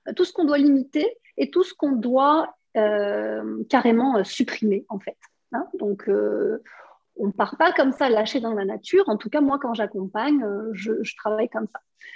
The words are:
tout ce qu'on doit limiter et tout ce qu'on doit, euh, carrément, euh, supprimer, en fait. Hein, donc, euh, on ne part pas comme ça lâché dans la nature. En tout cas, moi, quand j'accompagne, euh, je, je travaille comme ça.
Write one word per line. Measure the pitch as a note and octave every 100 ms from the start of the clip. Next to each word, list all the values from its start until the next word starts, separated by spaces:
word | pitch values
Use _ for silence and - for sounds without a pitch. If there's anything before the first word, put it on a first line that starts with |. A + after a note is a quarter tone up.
| - A3+
tout | F4+
ce |
qu'on | -
doit | D4 D4
limiter | C#4+ C#4 B3+ D4+ G4+ A#4 _ -
et | C4+
tout | F4
ce | F#4
qu'on | - D4
doit, | B3+ A#3+ B3+ C#4 D#4 - - _ A3+
euh, | G#3 G#3 G3+ G#3 G#3+ A3 A3 A3 A3
carrément, | C4 A#3 A3+ C4+ A3+
euh, |
supprimer, | F#3+ - B3 - G#3+ G3 -
en | G3
fait. | - - - _ _
Hein, | A#3+ F#4 -
donc, | G#3 G3 -
euh, | G3+ G#3 G#3 - A3+ - - - _ _ -
on | G3+
ne |
part | - G#3 -
pas | E4
comme | F4 C4+
ça | B3+ C#4
lâché | A3 G#3+ C#4
dans | A3+
la | G#3+
nature. | G3 G#3 - F#4+ G4
En | D#4
tout | G#3+
cas, | D4
moi, | C#4 C#4
quand | C#4+
j'accompagne, | A3+ G3+ G3 F#3+ G#3+ C4+ D4
euh, | G#3+ G3+ A3
je, | F#3+ G#3+ A3
je | - -
travaille | G#3+ G#3+ A#3+
comme | A3 A3
ça. | - - _ -